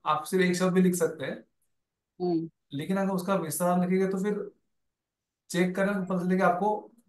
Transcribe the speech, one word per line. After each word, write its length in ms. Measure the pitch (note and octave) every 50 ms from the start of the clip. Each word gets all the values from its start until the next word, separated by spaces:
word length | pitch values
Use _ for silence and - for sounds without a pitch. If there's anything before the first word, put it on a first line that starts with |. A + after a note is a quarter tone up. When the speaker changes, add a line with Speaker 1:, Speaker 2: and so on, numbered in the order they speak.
| -
Speaker 1:
आप 180 | D3+ D3+ D3+ -
सिर्फ 200 | - F#3+ F#3 F3+
एक 120 | F3+ F3
शब्द 180 | F3 F#3 F#3 F3
भी 80 | F#3
लिख 140 | F3+ F3+ F3
सकते 300 | - E3 D#3 - - C3+
हैं। 120 | - - - - _ _ _ _ _ _ _ _ _ _ _ _ _ _ -
Speaker 2:
हम्म। 280 | F3+ F3+ E3+ D#3+ E3 E3 _ _ _ _ C#3+
Speaker 1:
लेकिन 240 | C#3 D#3 F3+ F#3+
अगर 140 | G3 G3 F#3+
उसका 240 | G3 F3+ F3+ G3+ G3
विस्तार 440 | F#3 E3 D#3 D3 - F3+ F3 F3+ F3+
लिखेंगे 260 | F3+ F3+ F#3 F#3+ F#3+
तो 160 | F#3 G3 F#3 G3
फिर 280 | G#3 G3+ - - - - _ _ _ _ _ _ _ _ _ _ _ _ _ _ _ _ _ _ _
check 260 | - F3 F#3 F3+ F3+
करने 180 | G3 G3 G3+ G3+
को 120 | F#3+ F3+
पता 200 | F#3 F#3 F3+ F3
चलेगा 220 | F3+ F#3 F#3 F#3+
आपको, 440 | F3 F3 F3+ G3 G#3 G#3+ - - - _ _ _